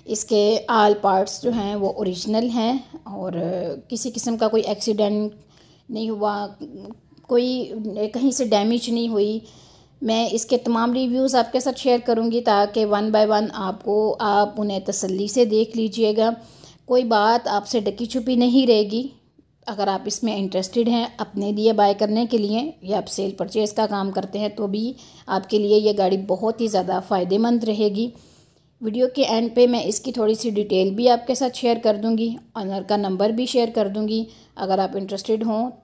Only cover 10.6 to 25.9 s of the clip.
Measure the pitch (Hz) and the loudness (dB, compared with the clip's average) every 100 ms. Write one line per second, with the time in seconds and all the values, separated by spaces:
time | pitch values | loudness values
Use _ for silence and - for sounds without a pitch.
10.6 | 233 226 233 247 254 254 262 254 226 254 | 2 0 2 0 0 2 2 2 2 0
11.6 | 269 254 262 240 240 226 233 233 233 202 | -2 -2 2 2 2 0 2 0 2 2
12.6 | 208 220 214 208 214 214 214 214 220 - | 2 0 0 0 2 2 4 2 0 -4
13.6 | 190 214 226 208 214 - 214 202 208 214 | -6 -6 -2 0 2 0 2 2 2 0
14.6 | 208 196 190 - 190 190 208 247 233 214 | -4 -4 -4 -4 -4 -4 -2 2 2 2
15.6 | 220 226 220 226 214 214 220 233 - - | 0 -2 -4 0 0 2 0 -2 -12 -20
16.6 | - - - 254 240 214 214 233 - 202 | -20 -20 0 0 4 4 4 2 2 -2
17.6 | 208 240 202 196 233 262 226 240 247 262 | 0 -2 -2 -4 -6 -4 0 2 4 4
18.6 | 247 220 208 220 269 - _ _ _ _ | 6 4 4 -2 -6 -12 _ _ _ _
19.6 | - 202 196 190 208 - 226 208 190 190 | -12 -4 -2 -2 -4 -4 -4 -2 -2 -4
20.6 | 190 240 233 233 233 - 214 196 202 208 | -2 0 0 0 -2 -6 -8 -4 -4 2
21.6 | 220 214 202 202 208 220 233 226 202 220 | 2 4 4 4 0 0 0 0 0 -2
22.6 | 302 - 185 202 185 - 196 190 180 214 | -4 -8 -4 -4 -4 -4 -4 -4 -4 -2
23.6 | 214 208 214 202 196 190 196 202 208 208 | -2 0 -2 -2 -2 -4 -6 -6 -6 -4
24.6 | 208 208 233 269 - - - 190 190 214 | -4 -2 -4 -8 -18 -20 -6 -4 0 0
25.6 | 202 214 214 | 4 4 4